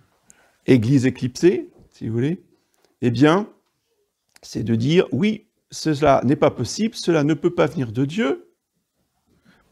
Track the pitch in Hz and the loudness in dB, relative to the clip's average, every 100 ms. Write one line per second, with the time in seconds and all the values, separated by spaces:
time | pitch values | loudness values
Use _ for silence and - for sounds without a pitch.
0 | _ _ _ _ _ _ - 131 107 143 | _ _ _ _ _ _ 2 4 4 2
1 | 127 - 127 - 170 240 302 _ _ _ | 0 -2 -8 0 2 2 -4 _ _ _
2 | 113 113 139 185 _ _ _ _ _ _ | -6 -4 -4 -4 _ _ _ _ _ _
3 | 123 117 151 180 - _ _ _ _ _ | -4 2 4 4 -2 _ _ _ _ _
4 | _ _ _ _ - - 113 113 127 131 | _ _ _ _ -14 -8 -2 -2 2 2
5 | - 131 208 220 - _ _ - 156 143 | 0 -2 -2 -4 -12 _ _ -8 -4 2
6 | 147 135 120 143 151 - 120 - 220 - | 2 4 2 2 0 0 -6 -4 -6 -4
7 | - 160 143 151 175 175 156 - 120 110 | -2 0 0 0 -2 0 -2 -2 -6 -4
8 | 139 180 254 359 - _ _ _ _ _ | -4 -2 -4 -4 -10 _ _ _ _ _
9 | _ _ _ _ _ _ _ | _ _ _ _ _ _ _